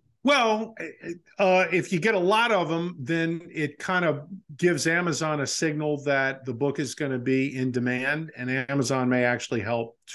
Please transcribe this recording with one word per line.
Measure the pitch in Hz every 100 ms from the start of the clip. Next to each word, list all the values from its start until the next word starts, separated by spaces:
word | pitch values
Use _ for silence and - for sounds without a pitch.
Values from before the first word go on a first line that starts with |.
| _ _
well, | 262 285 226 214 220 - 165 - 165 175 _ -
uh, | 190 185 170
if | 175 180
you | 175
get | 214
a | 202
lot | 175 220 233
of | 202 160
'em, | 165 175 170
then | 123 165 165 165 175
it | 160 147 -
kind | - 190
of | 170 143 156 196 -
gives | 147 175 151 160
Amazon | 170 175 135 156 147
a | 135
signal | - 165 151 151 143
that | 143 139 135 131
the | 131
book | 117 143 139
is | 131
gonna | - 143 127
be | 127 131 135 135
in | 131
demand, | 123 123 127 135 151 160 -
and | 127
Amazon | 131 127 139 123 131 127
may | 127
actually | 123 120 - 117
help | 101 117 117 - -